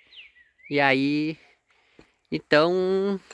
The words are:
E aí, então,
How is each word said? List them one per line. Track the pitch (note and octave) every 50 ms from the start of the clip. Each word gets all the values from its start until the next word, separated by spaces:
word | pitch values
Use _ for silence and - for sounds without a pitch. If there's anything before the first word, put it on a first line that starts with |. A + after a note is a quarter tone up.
| _ _ - - - - _ _ _ _ _ _ _ -
E | C#3+ C#3+
aí, | C#3+ C#3 C3+ C3+ C3+ C#3+ D3 D3 D3+ D#3 D#3+ - _ _ _ _ _ _ _ _ _ _ _ - - _ _ _ _ _
então, | - D#3 - _ D3+ D3 D#3 F3 F3+ F#3 F#3 F#3 F#3+ F#3+ G3 G3+ G3 F#3+ - -